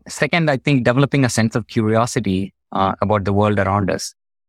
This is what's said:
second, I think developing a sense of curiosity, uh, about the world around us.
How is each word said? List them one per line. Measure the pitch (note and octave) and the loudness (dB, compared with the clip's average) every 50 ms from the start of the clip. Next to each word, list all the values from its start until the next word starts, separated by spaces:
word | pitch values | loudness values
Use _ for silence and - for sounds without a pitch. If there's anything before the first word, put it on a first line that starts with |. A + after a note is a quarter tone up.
| - | -6
second, | - - - D#3 C#3+ - E3+ D#3+ D3+ | -10 -6 -4 -2 -2 0 0 0 0
I | C#3 B2+ | 0 0
think | - D3 C#3+ C3 A2+ | 0 0 2 2 2
developing | A#2+ A#2+ C3+ C#3+ B2 - C#3+ C3 | 2 2 2 2 2 2 0 0
a | B2 | 0
sense | - A#2+ A2 A2+ - | 2 0 0 0 0
of | B2 G#2 | -4 -6
curiosity, | - - A#2+ A2 G#2+ A2 A2 A#2 A#2+ - B2+ G#2 G2+ F#2+ F#2 G2 F#2+ - _ _ - | -4 -2 -2 0 2 2 2 0 0 -2 -4 -2 -2 -2 -2 -4 -6 -10 _ _ -8
uh, | - G2 F#2+ F#2+ F#2 - | -4 -2 -2 0 0 -2
about | G2+ G2 G#2+ G#2 F#2+ | 0 0 0 0 0
the | G2+ | 0
world | G2 G2+ G#2 G#2 G#2 G2+ | 0 2 2 2 2 0
around | F#2+ F#2+ G2 G#2 G2+ F2 | 0 0 0 0 0 -2
us. | E2 - - - - _ _ _ _ _ _ | -4 -4 -6 -10 -14 _ _ _ _ _ _